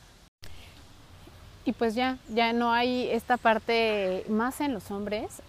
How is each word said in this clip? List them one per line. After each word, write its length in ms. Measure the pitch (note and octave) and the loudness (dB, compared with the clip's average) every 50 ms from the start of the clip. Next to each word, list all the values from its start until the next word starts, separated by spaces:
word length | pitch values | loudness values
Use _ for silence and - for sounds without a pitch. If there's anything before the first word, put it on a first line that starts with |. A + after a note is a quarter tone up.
| - - - - - - _ _ - - - - - - - - - - - - - - - - - - - - - - - - - | -20 -20 -20 -20 -20 -20 _ _ -12 -10 -10 -12 -16 -18 -20 -20 -20 -20 -20 -20 -20 -20 -20 -20 -20 -20 -20 -20 -20 -20 -16 -8 -4
Y 60 | C#4 | -4
pues 240 | A#3 - A#3+ A3+ G#3 | 0 0 0 0 2
ya, 240 | A#3+ B3+ C4 C4 B3+ - | 2 0 0 -2 -4 -8
ya 260 | - A3 A3+ A#3 A3+ A#3 | -4 0 2 2 2 2
no 200 | A#3 A#3+ A#3 A#3 | 2 2 2 2
hay 360 | A#3 B3 B3+ B3+ B3 A#3+ - | 2 2 2 0 0 0 0
esta 260 | - A#3 - - B3 | -2 -2 0 0 0
parte, 840 | A#3 - A#3 A3 A3 - - A#3 A3+ A3+ A3 G#3+ G#3 G3 F#3 F#3 F#3 - | 2 4 4 4 4 2 2 2 4 4 2 2 2 0 0 0 -2 -2
más 340 | - G#3+ G#3+ A3+ B3+ C4+ - | -2 0 0 0 0 -2 -2
en 120 | D4+ C#4+ B3+ | -2 -2 -2
los 180 | F#3+ - - | -4 -6 -6
hombres, 500 | G3+ G3+ G#3 G#3 G#3 G#3+ C#4 G#4 - - - | -6 -6 -4 -4 -4 -4 -4 -6 -10 -14 -14